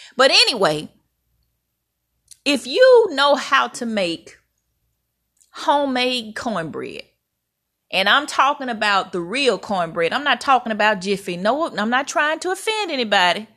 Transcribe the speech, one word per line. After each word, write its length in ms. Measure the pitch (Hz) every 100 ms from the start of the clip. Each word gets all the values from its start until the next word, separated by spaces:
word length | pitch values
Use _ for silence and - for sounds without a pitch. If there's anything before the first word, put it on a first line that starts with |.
| - -
But 140 | 269
anyway, 580 | 370 453 254 180 151 - _ _ _ _ _ _ _ _ _ _ _ _ _ _ -
if 220 | 269 285 247
you 400 | 320 523 480 427
know 240 | 277 285 277
how 320 | - 269 247
to 180 | - 233
make 500 | 220 180 165 - - _ _ _ _ _ _ _ _ _ _ _
homemade 800 | - - 285 285 254 254 254 220
cornbread, 720 | 214 240 196 160 131 123 - - _ _ _ _ _ _ _ _
and 180 | 180 196
I'm 180 | 247 285
talking 420 | - 277 285 262
about 440 | 220 214 196 185
the 80 | 185
real 380 | 170 240 277 190
cornbread. 540 | - 190 165 170 165
I'm 120 | 240
not 160 | 294 240
talking 320 | - 254 247
about 280 | 208 208 208
Jiffy. 360 | 185 196 196 175
No, 320 | 202 277 330
I'm 220 | 185 214
not 180 | 247 262
trying 320 | 339 302 320
to 100 | 359
offend 400 | 381 - 427 403
anybody. 560 | 277 226 202 180 175 220